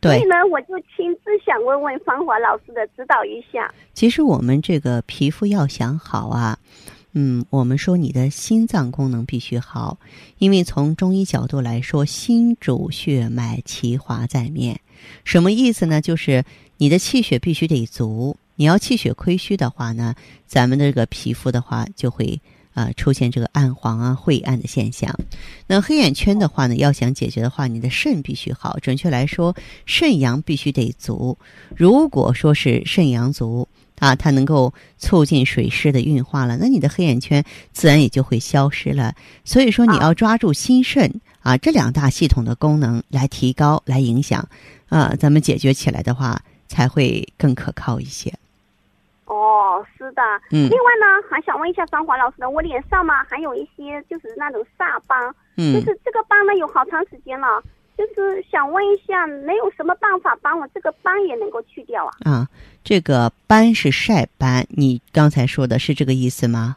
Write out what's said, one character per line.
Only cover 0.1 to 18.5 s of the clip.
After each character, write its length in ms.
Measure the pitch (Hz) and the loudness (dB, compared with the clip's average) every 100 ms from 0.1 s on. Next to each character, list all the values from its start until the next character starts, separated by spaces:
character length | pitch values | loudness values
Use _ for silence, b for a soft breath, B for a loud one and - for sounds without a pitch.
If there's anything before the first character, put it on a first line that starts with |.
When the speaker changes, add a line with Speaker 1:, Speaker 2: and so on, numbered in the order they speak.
| 466 | 4
Speaker 2:
所 60 | |
以 40 | 403 | 4
呢， 60 | 349 381 | 4 4
我 100 | 302 | 0
就 160 | 262 370 - | -6 -12 -12
亲 200 | - 349 349 | -6 -4 -4
自 60 | - 415 - | -2 -2 0
想 160 | 240 | -2
问 160 | 240 277 | 0 -2
问 180 | 285 262 | -2 -6
芳 260 | - 262 339 | -4 -4 0
华 120 | 220 | 0
老 200 | 233 214 - | 2 0 -4
师 60 | |
的 140 | 240 214 | -8 -8
指 180 | - 254 | -10 -2
导 180 | 269 | 0
一 180 | 208 220 - | 0 -10 -10
下。 220 | 240 214 b b | -10 -10 b b
Speaker 1:
其 160 | - 226 | 0 0
实 120 | 240 | 2
我 160 | 294 151 | 2 2
们 220 | 120 139 | 2 0
这 180 | 165 160 | 0 -2
个 200 | 135 120 | 0 -4
皮 280 | - - 143 | -6 -2 -2
肤 160 | - 202 | -2 -2
要 200 | 202 143 | 0 -2
想 320 | - 117 156 | -2 -6 -6
好 300 | - 110 110 | -6 -8 -4
啊， 300 | 120 113 110 B B B B B | -2 -2 -4 B B B B B
嗯， 320 | 151 139 123 - | -2 0 -2 -2
我 120 | 139 | -2
们 160 | 123 135 | 0 0
说 180 | - 180 | 0 0
你 140 | 147 | 0
的 180 | 135 135 | 0 -2
心 380 | - - 220 226 | -4 0 0 2
脏 240 | 196 123 | 0 -2
功 200 | 135 135 | -2 -2
能 140 | 120 | -2
必 140 | 120 120 | -4 -8
须 200 | - 120 | -6 -8
好， 400 | - - 110 - B B B B | -6 -10 -10 -10 B B B B
因 120 | 196 | 2
为 140 | 196 | 2
从 320 | 175 - 147 160 | 0 -2 -2 0
中 180 | 185 | 0
医 100 | 190 | 0
角 220 | 190 - 120 | -2 -4 -4
度 140 | 139 | -4
来 200 | 120 117 | -4 -4
说， 240 | 127 151 | -4 -2
心 520 | 143 - - 233 233 233 | -2 -4 0 2 2 0
主 300 | - 123 - | -2 -2 -4
血 380 | - - 139 113 | -8 -2 -2 -2
脉， 340 | 120 117 117 | -4 -6 -8
其 320 | - - 120 123 | -10 -6 -4 -4
华 300 | - 117 120 | -6 -6 -4
在 220 | 131 120 | -4 -4
面。 320 | 151 120 - B B B B | -6 -6 -8 B B B B
什 180 | - 175 | 0 2
么 100 | 180 | 4
意 180 | 220 254 | 2 0
思 160 | 220 165 | 0 0
呢？ 140 | 151 | 0
就 160 | 151 165 | 0 -4
是 280 | - 131 135 b b _ | 0 0 0 b b _
你 100 | 143 | 2
的 100 | 170 | 2
气 240 | - 262 | 2 -2
血 160 | 220 123 | 0 -2
必 140 | - | -2
须 160 | 156 160 | -2 -2
得 180 | 147 113 | -2 -4
足， 500 | - 113 110 131 - _ | -6 -6 -4 -6 -8 _